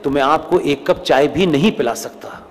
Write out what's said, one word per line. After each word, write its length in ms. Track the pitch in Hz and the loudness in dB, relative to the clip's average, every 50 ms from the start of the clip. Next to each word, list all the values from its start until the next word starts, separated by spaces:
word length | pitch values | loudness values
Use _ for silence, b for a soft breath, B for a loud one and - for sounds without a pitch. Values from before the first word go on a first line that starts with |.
| - | -4
तो 60 | 143 | -2
मैं 120 | 135 143 | -2 0
आपको 380 | 135 139 151 156 151 - 175 175 | 2 2 2 0 0 0 0 0
एक 240 | - 147 143 139 - | 2 0 -2 -2 0
कप 160 | - 175 156 - | -2 -2 -2 2
चाय 240 | - 147 135 147 | 0 2 2 2
भी 180 | 151 - 151 196 | 2 2 0 0
नहीं 260 | 180 151 139 160 220 | 2 2 2 2 2
पिला 220 | - - 135 120 113 | 2 0 -2 -4 -4
सकता, 480 | - - 120 - - - - - - - - | -6 -10 -14 -14 -16 -18 -18 -18 -18 -20 -20